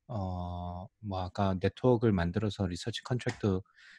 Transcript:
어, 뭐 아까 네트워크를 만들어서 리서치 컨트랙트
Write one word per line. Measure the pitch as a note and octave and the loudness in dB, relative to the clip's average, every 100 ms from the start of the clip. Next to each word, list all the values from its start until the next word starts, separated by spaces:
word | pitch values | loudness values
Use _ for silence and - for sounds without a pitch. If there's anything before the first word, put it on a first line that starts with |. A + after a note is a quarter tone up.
| - | -10
어, | A2+ F#2 F2+ F2 F2 F2 F2+ F#2 _ | -6 -4 -4 -6 -6 -8 -8 -12 _
뭐 | G#2 F#2 | -6 -4
아까 | F2+ - G2 F#2 | -4 0 0 2
네트워크를 | G2 - B2+ A#2+ A#2 | 0 2 4 6 6
만들어서 | F#2+ E2+ G#2 G#2+ - F#2 | 4 2 0 -2 0 -2
리서치 | F2 - - | -2 -6 -6
컨트랙트 | - B2 B2 - G#2+ F#2+ - _ - | -4 -4 -2 0 2 2 -2 _ -20